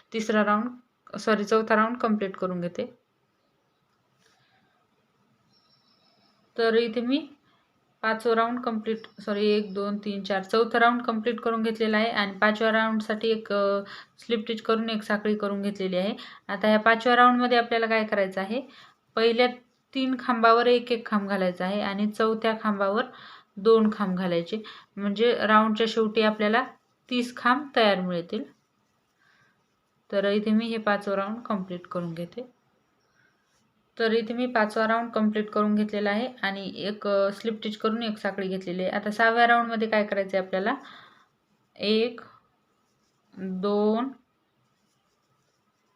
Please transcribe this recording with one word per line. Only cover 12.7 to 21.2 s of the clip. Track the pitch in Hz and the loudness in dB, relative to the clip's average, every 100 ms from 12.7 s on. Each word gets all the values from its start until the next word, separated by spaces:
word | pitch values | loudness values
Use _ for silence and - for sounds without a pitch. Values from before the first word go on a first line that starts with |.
राऊंडसाठी | 220 220 220 214 214 226 | 2 2 0 -2 -2 -2
एक, | 220 220 | -2 -2
अ, | 202 202 196 196 - - _ | 0 0 0 -4 -14 -20 _
स्लिप | - 233 | -6 -4
स्टिच | 220 220 | -4 -6
करून | - 220 226 | -2 -2 0
एक | 214 | -4
साखळी | 214 208 214 214 | -2 -2 0 -2
करून | 202 202 | -2 -4
घेतलेली | 202 196 190 180 | -4 -4 -2 -2
आहे. | 196 247 - - - | -2 -4 -10 -16 -8
आता | 196 214 | -2 4
ह्या | 214 | 4
पाचव्या | 226 226 247 240 | 4 4 4 6
राऊंडमध्ये | 247 247 247 240 | 6 6 4 2
आपल्याला | 233 226 226 | 2 0 2
काय | 220 | 0
करायचं | 214 202 190 190 | 0 0 0 -2
आहे, | 196 240 247 - - _ _ 220 | -4 -4 -6 -14 -20 _ _ 0
पहिल्या | 233 226 247 247 - _ _ | 2 4 2 0 -16 _ _
तीन | 269 262 254 | -4 -2 -2
खांबावर | - 233 226 226 240 | -2 4 6 6 6
एक | 247 240 | 4 2
एक | 233 220 | -4 -2
खांब | 214 | -2